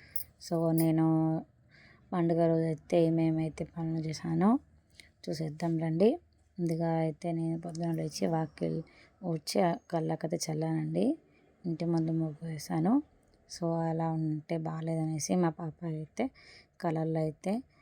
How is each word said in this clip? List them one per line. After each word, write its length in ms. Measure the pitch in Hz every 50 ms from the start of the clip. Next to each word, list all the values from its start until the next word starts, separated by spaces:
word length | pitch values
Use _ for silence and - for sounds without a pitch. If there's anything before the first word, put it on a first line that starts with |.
| - - - - - - _ _
So, 140 | - - 175 165 165 165 160
నేను 320 | 160 160 160 160 160 160 160 160 160 160 160 160 165 - - _ _ _ _ _ - - - - - _ _ 202
పండుగ 280 | 180 170 165 170 165 170
రోజు 200 | 165 165 165 165
అయితే 300 | 160 156 - - - 180 170 165
ఏమేమైతే 580 | 165 165 165 160 160 160 160 160 160 151 - 160
పనులు 360 | 156 - 170 165 165 160 160 156
చేశానో 420 | 160 151 - - 170 165 165 180 208 240 294 - _ _ _ _ _ _ - - _ _ _ -
చూసేద్దాం 520 | 185 170 147 160 156 147 156 170 165 165 160
రండి. 320 | 165 160 160 165 196 226 302 349 - _ _ _ _ _ _ -
ముందుగా 320 | 175 165 165 160 165 165 165
అయితే 320 | 165 160 160 151 - - 175 165
నేను 260 | 165 165 165 165 165
పొద్దున 300 | 165 170 160 165 170 165 160
లేచి 340 | 160 160 156 - - 196
వాకిలి 560 | 180 165 160 160 151 - - 175 165 160 160 165 - - - - - _ _ 196
ఊడ్చి, 340 | 175 165 156 - - - 208
ఆ 100 | 196 170 170 - - -
కళ్ళకైతే 500 | - 165 160 160 160 156 - 160 170 160 -
చల్లానండి. 600 | - 156 151 160 160 160 160 156 156 160 170 202 254 320 - - _ _ _ _ _ _ _ -
ఇంటి 200 | 175 165 - 170
ముందు 280 | 170 170 165 160 165 160
ముగ్గు 320 | 165 160 160 147 143 165
వేశాను. 480 | 165 160 151 - - 175 160 156 185 247 285 302 - _ _ _ _ _ _ _ -
So, 140 | - - 175 165 165 165
అలా 300 | 165 165 160 160 165 165 160
ఉంటే 460 | 160 160 156 151 151 151 - 170 165
బాగాలేదనేసి 760 | 160 160 160 160 160 165 165 160 160 160 160 151 147 - 190
మా 160 | 185 175 165 160 -
పాప 180 | 170 160 147 - 175
అయితే 420 | 165 156 156 156 - _ - 233 262 - - - - - - - _ _ -
కలర్లు 380 | - 170 160 160 160 160 160 160
అయితే 360 | 156 156 151 - - 185 208 247 - _ _ _